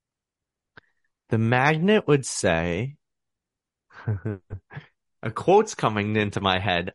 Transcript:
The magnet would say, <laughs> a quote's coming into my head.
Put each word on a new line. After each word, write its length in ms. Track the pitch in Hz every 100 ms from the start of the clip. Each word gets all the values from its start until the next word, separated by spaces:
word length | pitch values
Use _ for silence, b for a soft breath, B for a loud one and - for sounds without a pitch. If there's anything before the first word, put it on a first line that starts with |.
| _ _ _ _ _ _ _ - b b b _ -
The 100 | 113
magnet 680 | 113 123 139 156 185 214 -
would 180 | 147
say, 720 | 127 - 98 82 85 87 131 147 _ _ _ _ _ _ _ _ _
<laughs> 160 | - - 101 113 98 - 95 _ 139 B B _ _
a 80 | 117
quote's 440 | - - 202 220
coming 420 | - 127 107 104 110
into 240 | 104 101
my 180 | 95 92
head. 360 | 95 87 90